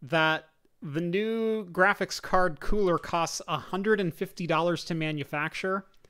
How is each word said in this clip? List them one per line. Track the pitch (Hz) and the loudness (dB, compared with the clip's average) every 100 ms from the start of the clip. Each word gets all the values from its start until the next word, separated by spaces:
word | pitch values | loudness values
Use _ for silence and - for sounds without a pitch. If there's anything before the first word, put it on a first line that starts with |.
that | 135 160 160 160 - _ _ _ | -2 2 4 2 -4 _ _ _
the | 165 147 | -8 -4
new | 175 190 220 226 220 220 180 | -2 0 0 0 0 -2 -2
graphics | 170 190 196 190 - | 2 2 2 -4 -6
card | - 185 180 143 | 0 2 2 0
cooler | - 208 190 160 | 0 2 4 2
costs | - 170 165 - - | 0 -2 -2 -4 -6
a | 156 | -6
hundred | - 185 202 208 | -4 -2 2 2
and | 180 | 2
fifty | - 180 - 165 | -2 -6 -6 0
dollars | 160 175 165 | 2 2 0
to | - | -2
manufacture. | 165 156 151 135 147 160 - 190 196 - - | -2 -2 -4 -4 -4 -4 -4 -2 -2 -4 -20